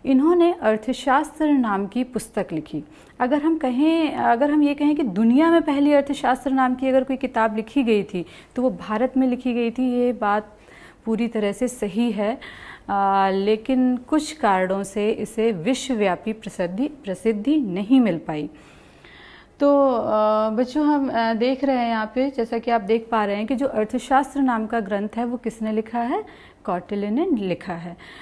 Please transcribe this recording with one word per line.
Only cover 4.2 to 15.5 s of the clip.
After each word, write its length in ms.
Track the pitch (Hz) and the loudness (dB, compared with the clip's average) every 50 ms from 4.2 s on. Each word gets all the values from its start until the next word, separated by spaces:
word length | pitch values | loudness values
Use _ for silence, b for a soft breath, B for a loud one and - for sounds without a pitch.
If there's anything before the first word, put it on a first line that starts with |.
| 240 233 240 233 285 294 | 2 2 2 4 2 2
हम 120 | 294 302 294 | 4 4 4
ये 100 | 285 285 | 2 2
कहें 220 | 285 294 294 302 | 2 2 2 2
कि 80 | 294 320 | 2 0
दुनिया 480 | 226 175 196 226 226 240 277 320 330 | -2 0 2 2 4 4 4 4 6
में 100 | 339 330 | 4 4
पहली 320 | 330 320 277 277 285 294 294 | 4 2 0 2 2 4 4
अर्थशास्त्र 580 | 285 277 277 277 - - 240 262 262 - 277 | 4 2 0 -4 -2 0 -2 -2 0 -2 -2
नाम 240 | 269 262 262 254 254 | 0 2 2 0 0
की 120 | 254 269 262 | 0 0 2
अगर 160 | 254 262 254 | 2 2 2
कोई 140 | - 262 254 | 0 -4 -4
किताब 380 | - 254 - 233 220 226 214 | -4 -4 -2 0 0 0 0
लिखी 280 | 220 220 - - 285 254 | -4 -6 -2 0 0 2
गई 200 | 226 220 208 190 | 2 2 2 0
थी, 220 | - - 180 165 B B B B B - | -2 -6 -8 -8 B B B B B -6
तो 60 | 254 | -2
वो 80 | 247 254 | 0 0
भारत 440 | 190 - - - 214 214 247 254 254 262 | -2 -2 -8 -6 -2 -2 -2 0 0 2
में 100 | 262 254 | 2 2
लिखी 260 | 247 247 - 254 233 | 0 -2 -2 -2 -2
गई 180 | 240 233 233 | 0 -2 -2
थी, 280 | 233 254 254 254 247 247 | -2 -2 -2 0 0 0
ये 140 | 247 247 247 | 0 0 0
बात 440 | - 214 208 208 214 214 - - B B B B B B B B B - | 0 0 0 0 0 -2 -6 -16 B B B B B B B B B -6
पूरी 220 | 226 226 208 233 233 | -4 -2 -2 -2 -2
तरह 240 | 240 220 208 202 | -2 -2 -2 -2
से 160 | 202 - 254 240 | -2 -2 -4 -4
सही 440 | 247 - 214 196 175 214 233 240 | -4 -4 -8 -6 -2 -2 -2 -2
है, 280 | 202 202 202 208 247 269 B B B B B B B B B - | 0 -2 -2 -4 -4 -6 B B B B B B B B B -4
आ, 400 | 202 202 196 196 196 196 190 196 | -2 0 2 2 2 2 2 2
लेकिन 680 | 190 196 196 208 220 220 220 - 262 254 254 254 247 240 | 2 0 2 0 0 0 0 -2 0 2 2 2 0 -2
कुछ 340 | 247 - 311 311 302 - | -2 0 0 0 0 -2
कारणों 520 | - - - 214 190 185 185 185 190 196 202 | -8 -2 0 2 2 2 2 0 -2 -4 -4
से 260 | 196 - 214 208 214 | -6 -4 -4 -2 -2
इसे 420 | 226 - 214 202 - - 220 226 | -2 -4 -6 -8 -4 -2 -2 0